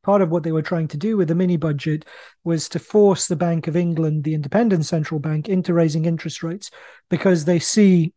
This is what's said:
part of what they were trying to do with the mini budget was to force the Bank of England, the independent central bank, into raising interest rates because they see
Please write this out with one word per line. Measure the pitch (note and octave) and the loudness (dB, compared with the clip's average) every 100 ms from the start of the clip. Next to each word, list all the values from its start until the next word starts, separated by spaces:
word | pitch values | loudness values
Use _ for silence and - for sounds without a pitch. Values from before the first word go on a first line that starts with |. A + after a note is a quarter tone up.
part | - G3+ | 2 2
of | F3 | 2
what | E3+ | 0
they | D#3+ | -2
were | D#3+ | -4
trying | D3+ E3+ D#3 | -2 -4 -4
to | D3 | -4
do | G3+ G#3+ | -2 0
with | D#3+ | 0
the | E3+ | 0
mini | F3+ E3+ | 2 0
budget | D#3+ D3 E3 D#3 - - - _ | -2 -2 -4 -6 -8 -20 -20 _
was | E3+ E3 - | -4 -4 -4
to | C3 | -8
force | - G#3+ G3+ F3+ - | 0 4 4 2 -2
the | E3 | -2
Bank | F3 E3 E3 | 0 -2 -2
of | D#3+ | -2
England, | F3 E3 D#3+ D3+ | 0 0 0 -2
the | D3 | -2
independent | D#3 C#3+ G3+ A#3+ F3+ D3 | -4 -2 0 2 0 0
central | E3 D3+ D#3 | -4 -4 -4
bank, | D3+ D#3 D3+ | -4 -4 -2
into | F#3 F3+ | -2 0
raising | E3+ E3 D#3+ E3 | 2 2 0 -2
interest | E3 D#3+ - | -2 -6 -10
rates | E3 F#3 - - - - _ | -10 -10 -14 -20 -20 -20 _
because | F3 G3 E3+ D3 | 0 2 2 2
they | F3 | 0
see | - A3 G3+ F3+ E3 | 2 4 6 6 2